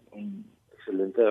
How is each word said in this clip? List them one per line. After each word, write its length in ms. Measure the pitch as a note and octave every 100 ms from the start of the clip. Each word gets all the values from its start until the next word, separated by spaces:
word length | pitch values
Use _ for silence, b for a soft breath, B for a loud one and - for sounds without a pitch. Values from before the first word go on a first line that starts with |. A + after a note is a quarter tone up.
| _
un 340 | G#2 G#2 G2 G#2+ _ _
excelente, 480 | - - F#2+ F#2+ A#2+ A2